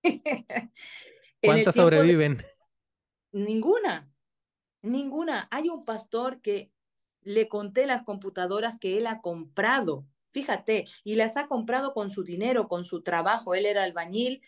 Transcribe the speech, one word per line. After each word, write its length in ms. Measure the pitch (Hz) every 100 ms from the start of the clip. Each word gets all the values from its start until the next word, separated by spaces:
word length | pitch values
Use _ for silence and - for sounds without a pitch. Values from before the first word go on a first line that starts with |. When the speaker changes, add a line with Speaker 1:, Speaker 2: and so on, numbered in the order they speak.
Speaker 1:
<laughs> 680 | 349 - 302 269 - - - - - - - - _ -
En 160 | - -
el 60 | 202
Speaker 2:
¿Cuántas 100 | 196
Speaker 1:
tiempo 260 | 170 156
de 40 | 165
Speaker 2:
sobreviven? 360 | 160 147 131 - _ _ _ _ _ _ _ _
Speaker 1:
Ninguna, 800 | 202 208 220 262 453 403 165 - _ _ _ _ _ _ _
ninguna. 680 | 202 262 277 294 339 233 -
Hay 180 | 262 330
un 160 | 320 -
pastor 560 | 220 - 226 254 254
que 300 | 208 202 - _ _ _ _ _
le 260 | 196 208 220
conté 380 | 208 208 202 277
las 180 | 240
computadoras 760 | 233 202 190 185 180 202 226 226
que 180 | 190 202
él 80 | 233
ha 140 | 226
comprado, 840 | 175 170 160 - 214 269 185 139 143 _ _
fíjate, 540 | 277 277 196 - 214 - -
y 120 | 208 214
las 200 | 226 269
ha 100 | 285
comprado 460 | 247 226 254 269
con 160 | 247 202
su 140 | 196
dinero, 440 | 180 175 233 247 208
con 180 | 175 175
su 180 | 175
trabajo. 500 | 175 170 180 226 180
Él 120 | 185 208
era 180 | 202
albañil, 580 | 185 170 170 202 247 262